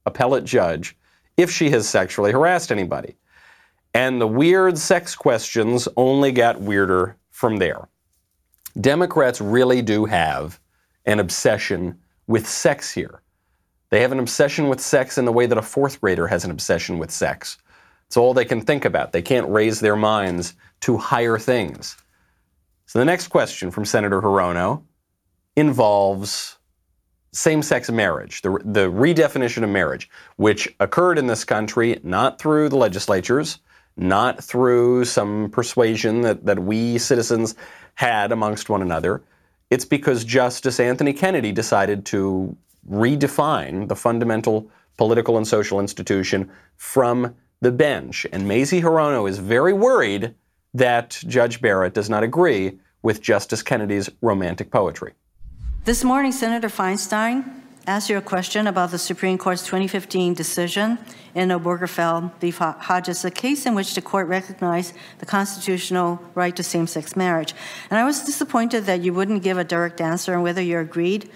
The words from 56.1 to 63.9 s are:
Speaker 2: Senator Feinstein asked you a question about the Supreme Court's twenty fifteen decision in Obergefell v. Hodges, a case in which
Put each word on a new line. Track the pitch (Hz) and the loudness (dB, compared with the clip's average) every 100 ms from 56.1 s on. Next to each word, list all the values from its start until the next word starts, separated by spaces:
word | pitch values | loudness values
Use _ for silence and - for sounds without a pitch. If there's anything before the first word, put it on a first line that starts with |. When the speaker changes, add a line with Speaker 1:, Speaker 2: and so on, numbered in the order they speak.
| 269 269 | 2 0
Speaker 2:
Senator | 254 226 233 220 | -2 -2 -2 -4
Feinstein | 214 190 202 - 214 226 254 262 - - - - | -4 -2 -2 -2 -2 0 -2 -6 -14 -20 -12 -4
asked | 202 - | -4 -2
you | 202 | -4
a | |
question | 202 185 180 208 214 | -2 -4 -2 -2 0
about | 185 175 | 0 -2
the | 175 | -2
Supreme | - 180 190 185 | -6 -2 -2 0
Court's | 190 180 | -2 -4
twenty | - 190 190 | -4 -2 -2
fifteen | 196 185 185 180 | -4 -4 -2 0
decision | 160 160 - 175 196 214 233 - - - | -2 -4 -4 -4 -2 -2 -2 -8 -20 -10
in | 180 185 | -2 0
Obergefell | 180 170 175 175 - 165 165 175 - | 0 -2 -2 -4 -2 0 0 -4 -4
v. | 175 | -6
Hodges, | 165 165 - - 180 180 170 | -2 -4 -4 -2 -2 -2 -6
a | 185 | -6
case | - 254 285 | -4 -4 -2
in | 262 | 0
which | 208 190 | -2 -2